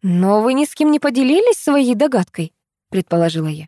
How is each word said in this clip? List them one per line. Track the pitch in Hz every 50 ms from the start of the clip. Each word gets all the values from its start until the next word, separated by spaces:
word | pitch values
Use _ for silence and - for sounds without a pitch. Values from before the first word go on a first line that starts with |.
| -
"Но | 190 175 175 185 196 202 214
вы | 214 247 262
ни | 269 294
с | - -
кем | - 311 302
не | 302 302
поделились | - 285 240 254 269 254 294 370 440 494 440
своей | - - - 277 285 269 240 247
догадкой?" | 208 285 302 262 190 180 _ _ - 165 160 _ _ _ _ _ _ _ _
предположила | - 190 180 _ - 170 170 165 160 160 160
я. | 156 151 151 156